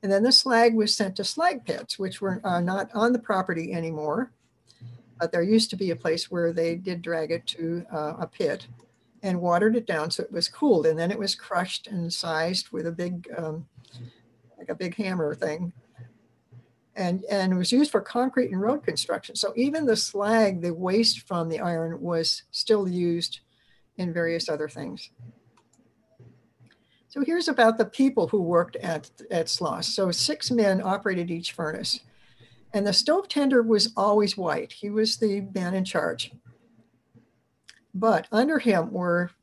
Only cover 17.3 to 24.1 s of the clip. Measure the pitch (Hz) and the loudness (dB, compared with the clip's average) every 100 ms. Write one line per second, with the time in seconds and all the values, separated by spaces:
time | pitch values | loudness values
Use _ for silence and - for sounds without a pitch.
17.3 | 202 190 185 180 240 294 - - 240 262 | 0 2 0 2 2 4 2 0 -2 0
18.3 | 254 247 185 208 294 - 156 - 196 - | 2 0 0 0 0 -2 -4 -2 -4 -6
19.3 | - 202 - 262 311 294 220 - 202 202 | -4 -4 0 0 2 0 0 0 -2 2
20.3 | 226 214 185 170 165 185 196 226 - - | 4 4 2 -4 -2 0 2 2 0 -4
21.3 | 180 165 165 175 170 165 165 175 170 160 | -4 -2 -2 -2 -2 -4 -4 -2 -2 0
22.3 | - - - - 214 190 180 175 170 170 | -4 -6 -8 2 2 2 0 0 0 -4
23.3 | - _ _ _ _ _ - 180 | -8 _ _ _ _ _ -6 -4